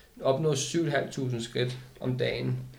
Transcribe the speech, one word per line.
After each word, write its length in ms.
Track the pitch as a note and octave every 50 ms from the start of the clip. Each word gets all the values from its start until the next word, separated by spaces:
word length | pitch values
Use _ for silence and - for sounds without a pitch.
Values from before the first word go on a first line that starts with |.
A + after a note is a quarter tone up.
| - - - - A#2+
opnå 320 | C3+ C3+ D#3 D#3+ D#3 C#3+
syv 280 | B2+ - - - E3+ E3
et 60 | D3
halvt 200 | C#3+ C3+ - -
tusind 300 | - C#3+ C3+ B2 A#2+ A2+
skridt 360 | A2+ - - B2 B2+ B2+ - - - - - -
om 180 | - B2+ C3
dagen. 400 | B2 A#2+ A#2+ A2+ A#2+ C3 C3 B2+ C3 B2+ - -